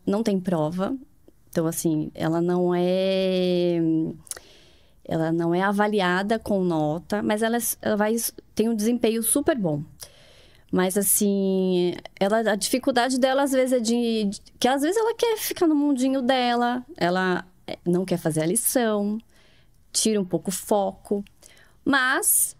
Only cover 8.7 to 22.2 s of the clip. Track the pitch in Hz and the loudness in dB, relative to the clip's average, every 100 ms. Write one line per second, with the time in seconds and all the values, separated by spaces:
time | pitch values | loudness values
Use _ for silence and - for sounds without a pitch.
8.7 | 226 214 240 226 226 226 285 285 277 175 | 0 0 0 0 0 0 0 0 0 0
9.7 | 147 160 - - - - - - - - | -2 -6 -14 -20 -20 -20 -20 -20 -20 -4
10.7 | 185 185 202 196 - 202 196 190 190 185 | 0 0 0 0 2 2 2 0 2 2
11.7 | 180 180 - - - 196 220 220 202 - | 2 0 -2 -10 -2 0 2 0 0 0
12.7 | 254 277 247 254 254 262 269 285 262 254 | -2 0 0 2 2 2 2 2 2 2
13.7 | 254 220 240 233 220 202 208 - - 240 | 2 0 0 0 0 -2 -4 -12 -2 0
14.7 | 277 302 427 453 440 466 427 - - 339 | 2 0 0 0 0 0 -2 -4 0 2
15.7 | 294 294 262 262 269 247 262 247 240 240 | 4 2 2 0 0 2 2 2 2 0
16.7 | 247 247 349 175 185 185 180 - _ - | -2 -6 -2 0 2 0 -2 -6 _ -16
17.7 | - 175 175 185 170 165 151 160 220 - | -8 -2 0 0 -2 0 0 0 0 0
18.7 | 262 226 208 202 214 - _ - - _ | 0 2 0 -2 -4 -10 _ -20 -20 _
19.7 | _ _ - 220 208 185 165 196 180 - | _ _ -2 0 0 0 -4 -4 -6 0
20.7 | 208 196 190 - 202 202 _ - - - | 0 0 -4 -6 -6 -6 _ -20 -20 -20
21.7 | _ - 269 254 302 | _ 0 0 2 0